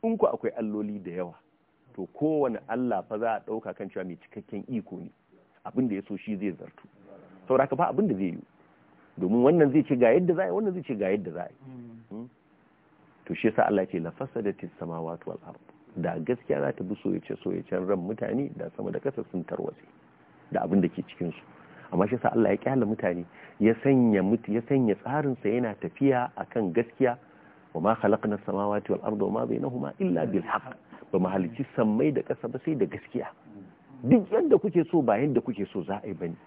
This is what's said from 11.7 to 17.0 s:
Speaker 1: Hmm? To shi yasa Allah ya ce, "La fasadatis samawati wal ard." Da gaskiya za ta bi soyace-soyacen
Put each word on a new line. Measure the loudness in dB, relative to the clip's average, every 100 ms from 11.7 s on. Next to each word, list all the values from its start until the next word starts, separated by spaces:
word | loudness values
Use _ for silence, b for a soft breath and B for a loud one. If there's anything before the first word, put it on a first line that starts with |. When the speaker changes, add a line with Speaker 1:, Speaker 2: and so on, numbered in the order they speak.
| -16 -16 -18 -16
Speaker 1:
Hmm? | -14 -14 _ _ _ _ _ _ _ _ _ -10
To |
shi | -2 0
yasa | 2 2
Allah | 2
ya | 0
ce, | -4
"La | -6
fasadatis | -6 -8 -4 -4 -6 -10 -10
samawati | -10 -8 -8 -8 -10
wal | -12 -14
ard." | -20 -20 -20 -16 -6
Da | -4 -4
gaskiya | -4 -4 -2 -2
za | -2
ta | -4
bi | -6
soyace-soyacen | -4